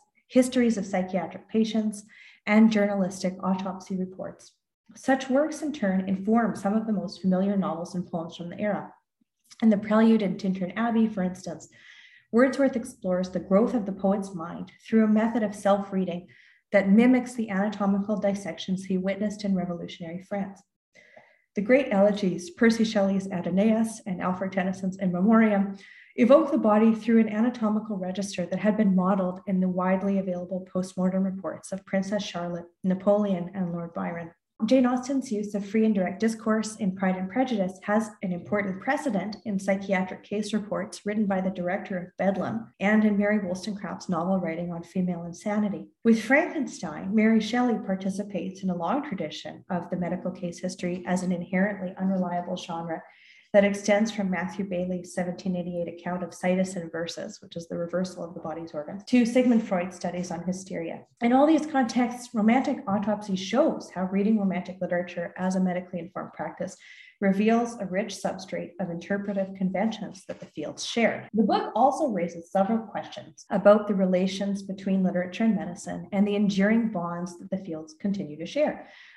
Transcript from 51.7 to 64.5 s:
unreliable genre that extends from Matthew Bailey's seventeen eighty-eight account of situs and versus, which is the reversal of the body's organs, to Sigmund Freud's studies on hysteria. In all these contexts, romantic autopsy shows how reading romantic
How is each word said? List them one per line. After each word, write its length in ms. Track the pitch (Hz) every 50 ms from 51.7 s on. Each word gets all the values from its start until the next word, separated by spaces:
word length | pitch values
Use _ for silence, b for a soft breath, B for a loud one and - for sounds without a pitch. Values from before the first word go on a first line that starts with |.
| 196 190 185 180 185 196
unreliable 560 | 190 190 190 185 180 175 175 175 180 190 185
genre 460 | 180 - - 165 170 165 165 160 185 - B B B B B B B B B B
that 120 | 202 196
extends 460 | 202 196 - - 214 202 208 220 214
from 180 | - 214 196 185
Matthew 320 | 180 165 180 185 - 202 190
Bailey's 500 | 190 180 175 180 180 180 175 175 - -
seventeen 440 | 185 175 180 175 - - 190 175
eighty-eight 320 | 180 170 175 175 175 170 165
account 340 | - - - 175 180 180 180
of 100 | 170 -
situs 440 | - - 180 185 190 185 185 -
and 120 | 175 170 165
versus, 520 | - 165 170 165 - - - 214 - -
which 160 | 196 190 -
is 100 | 170 170
the 100 | - 180
reversal 460 | 175 170 170 175 180 185 185 - 175 175
of 100 | 170 170
the 60 | 165
body's 320 | - 160 156 165 165 160
organs, 320 | - 151 147 - 196 196 -
to 220 | - 254 247 233
Sigmund 420 | 233 - 254 247 247 233 220 220
Freud's 300 | - 196 175 180 185 -
studies 340 | - - 175 175 180 180 -
on 100 | 170 170 175
hysteria. 580 | 180 180 - - - 175 170 165 165 - - - _ _ -
In 140 | 233 233 247
all 120 | 262 294
these 200 | 311 320 285 302
contexts, 640 | - - 269 247 - - 254 247 226 - - - - -
romantic 440 | 220 202 226 233 262 - 302 262 - -
autopsy 480 | 202 196 214 202 220 208 202 - - 185
shows 560 | 180 - - 226 262 320 262 - - - - -
how 120 | 180 190
reading 340 | 185 196 196 202 220 226 208
romantic 380 | 196 190